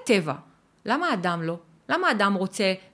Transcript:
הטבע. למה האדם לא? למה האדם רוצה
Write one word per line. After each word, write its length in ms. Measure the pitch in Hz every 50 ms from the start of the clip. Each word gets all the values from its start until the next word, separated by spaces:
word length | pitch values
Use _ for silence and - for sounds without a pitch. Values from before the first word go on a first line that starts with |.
הטבע. 320 | - - 220 190 156 151 135 - - - _ _ _ _ _ _ -
למה 220 | 214 240 302 359 339
האדם 340 | 254 180 170 180 170 170
לא? 160 | 160 165 170 175 - _ _ _ _ -
למה 200 | 294 339 370 330
האדם 260 | 247 202 202 202 202
רוצה 400 | 180 190 185 - - 202 190 190 190 - -